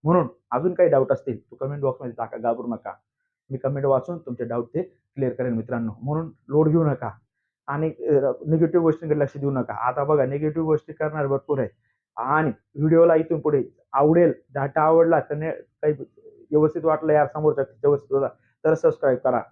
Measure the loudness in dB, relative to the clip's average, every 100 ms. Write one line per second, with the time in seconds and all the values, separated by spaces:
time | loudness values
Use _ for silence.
0 | 2 0 0 -10 _ -4 -2 2 4 4
1 | 2 -2 -4 -10 _ -12 -10 -4 -4 -4
2 | -12 -10 -10 -6 -4 -4 -6 -10 -12 -18
3 | _ _ _ _ _ -8 -6 -2 0 0
4 | -2 -12 -12 -10 -8 -6 -6 -8 -8 _
5 | _ -6 -6 -4 -6 -6 -6 -6 -8 -8
6 | -8 -6 -8 -16 -4 0 2 2 0 -2
7 | -8 -12 _ _ _ _ -10 -6 -6 -6
8 | 0 2 2 -2 -2 2 2 2 2 0
9 | -2 -2 -2 -2 -4 -2 -4 -4 -2 -2
10 | 0 2 2 -2 -4 -2 -2 -2 -2 -6
11 | -6 -4 -2 -2 -2 -4 -4 _ _ _
12 | _ -8 -2 0 0 -4 _ -2 2 6
13 | 6 4 2 -4 -2 -2 -4 _ _ 2
14 | 4 6 4 0 _ -8 -4 0 2 4
15 | 4 2 -2 -8 -6 -10 -14 _ -4 -2
16 | -10 _ -20 _ _ 2 2 2 0 0
17 | 2 2 2 2 0 0 -4 _ 0 0
18 | 0 -2 -2 -6 _ _ 0 2 2 2
19 | 0 0 0 -2 -4